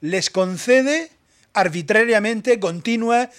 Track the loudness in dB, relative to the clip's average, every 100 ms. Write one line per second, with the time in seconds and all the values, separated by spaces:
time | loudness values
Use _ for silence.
0 | -6 -4 -2 -2 -2 -4 2 2 4 -2
1 | -4 _ _ _ _ -2 0 -2 -2 0
2 | 2 2 0 -2 0 0 0 -4 -4 -2
3 | 0 0 0